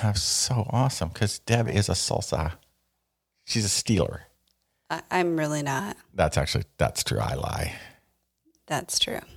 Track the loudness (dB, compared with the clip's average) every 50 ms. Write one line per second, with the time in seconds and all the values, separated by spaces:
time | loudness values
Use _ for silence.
0 | 2 2 2 2 0 0 0 0 2 2 2 0 0 2 2 2 2 2 0 -2
1 | -4 -4 -2 0 0 0 0 -2 0 2 2 2 4 2 2 2 2 2 2 0
2 | 0 0 0 -2 -2 -2 0 0 0 0 -4 -6 _ _ _ _ _ _ _ _
3 | _ _ _ _ _ _ _ _ -8 -2 -2 0 0 0 0 -2 2 2 2 2
4 | 2 0 -2 -10 -14 _ _ _ _ _ _ _ _ _ _ _ _ -8 -8 -8
5 | -6 -2 0 2 2 2 2 0 0 0 0 -2 -2 0 -2 -2 -2 -4 -8 -12
6 | -16 _ 0 2 2 2 4 0 0 0 0 -2 -4 -4 _ -2 0 0 0 -2
7 | -2 -2 -2 -2 -2 -2 -2 -4 -4 -4 -4 -4 -6 -6 -8 -10 -16 -18 -20 _
8 | _ _ _ _ _ _ _ _ _ _ _ _ _ -4 -4 -4 -4 -2 -2 -2
9 | 0 -2 -2 -6 -8 -12 -20